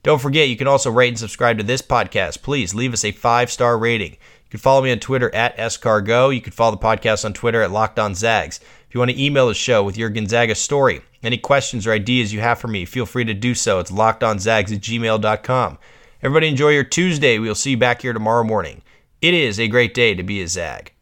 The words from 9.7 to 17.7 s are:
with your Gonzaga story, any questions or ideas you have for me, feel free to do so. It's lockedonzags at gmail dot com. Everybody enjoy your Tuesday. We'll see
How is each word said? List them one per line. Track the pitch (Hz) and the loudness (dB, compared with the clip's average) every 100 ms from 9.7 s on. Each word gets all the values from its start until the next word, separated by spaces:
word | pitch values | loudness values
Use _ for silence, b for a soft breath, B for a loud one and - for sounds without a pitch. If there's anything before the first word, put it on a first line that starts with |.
| 113 | 2
with | 101 104 | 2 -4
your | 113 | -6
Gonzaga | 110 104 117 117 104 | -4 -2 0 0 0
story, | - 143 131 80 _ _ | -2 2 2 0 _ _
any | 117 120 | -6 -4
questions | - 139 - 120 107 | 2 0 0 -6 -2
or | |
ideas | 110 101 123 107 | -2 2 0 0
you | 104 | -2
have | 117 117 | -2 -2
for | 120 | -4
me, | 104 87 | -8 -6
feel | 127 110 | -6 -6
free | 123 113 | -4 -4
to | |
do | 104 120 | -2 -2
so. | 120 - 95 | -2 0 0
It's | 82 | -2
lockedonzags | 95 110 110 113 104 104 110 101 | 0 0 2 -2 0 2 0 0
at | 104 | -6
gmail | 110 117 113 110 | -4 -4 0 0
dot | 107 107 | 0 -2
com. | - 127 104 69 b b b b | -2 -2 -2 -6 b b b b
Everybody | 135 151 156 | 0 2 2
enjoy | 131 147 | 2 2
your | 147 131 | 2 0
Tuesday. | - 180 151 139 110 | 0 0 2 2 2
We'll | 110 | 0
see | 104 139 | -4 -2